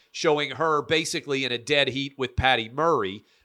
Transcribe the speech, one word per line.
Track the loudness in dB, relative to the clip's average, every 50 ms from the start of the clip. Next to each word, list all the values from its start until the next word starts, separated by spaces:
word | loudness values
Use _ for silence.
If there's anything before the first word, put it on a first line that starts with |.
| _ _ -10
showing | -2 2 2 2 2 2 -2 -2
her | -2 0 0 0 0 0
basically | 0 0 0 0 -2 -6 -6 -4 -4 -4 -2 -2
in | -2
a | -4 -6
dead | -2 0 2 2 2 2
heat | 0 -4 -6 -8 -6
with | -6 -6 -4 -2
Patty | 2 4 4 4 4 0 -4
Murray. | -4 -2 0 2 2 2 0 -2 -6 -8 -12 _ _ _ _